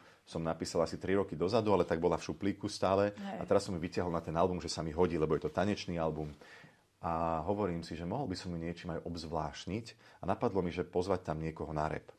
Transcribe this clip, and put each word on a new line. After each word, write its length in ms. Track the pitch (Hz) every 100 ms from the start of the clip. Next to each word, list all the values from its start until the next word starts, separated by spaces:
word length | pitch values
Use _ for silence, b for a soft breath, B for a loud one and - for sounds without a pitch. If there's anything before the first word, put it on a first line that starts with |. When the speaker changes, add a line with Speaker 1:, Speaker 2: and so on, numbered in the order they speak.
| B B
Speaker 1:
som 160 | - 85
napísal 420 | 82 82 92 87
asi 140 | 82 90
tri 180 | 87
roky 220 | 98 92 76
dozadu, 340 | 87 113 104
ale 140 | 92
tak 160 | 85 82
bola 160 | 85 80
v 80 |
šuplíku 420 | - 78 98 98 101
stále. 460 | - 92 98 101
Speaker 2:
Hej. 260 | 104 196 -
Speaker 1:
A 40 |
teraz 180 | - 101
som 120 | 107 87
ju 40 |
vytiahol 300 | 85 - 87
na 100 | 82
ten 140 | 80
album, 240 | 80 90 90
že 100 | 80
sa 120 | -
mi 80 | 80
hodí, 240 | 78 87
lebo 220 | 82 78 76
je 100 | 76
to 60 |
tanečný 480 | - 101 101 - 85
album. 320 | 80 78 76 71 B B B B B _
A 400 | 90 82 82 82
hovorím 380 | 82 104 98 85
si, 100 | 82
že 140 | 82 87
mohol 240 | 123 117
by 60 | 90
som 160 | 92
ju 40 | 85
niečím 360 | 85 85 87
aj 80 | 82
obzvláštniť. 840 | 87 82 80 82 76 - - 107 - - B B
A 20 |
napadlo 380 | 82 101 120 95
mi, 80 | 87
že 160 | 85 82
pozvať 400 | 90 92 90 -
tam 160 | 78
niekoho 320 | 80 78 78
na 160 | 76 78
rap. 160 | - -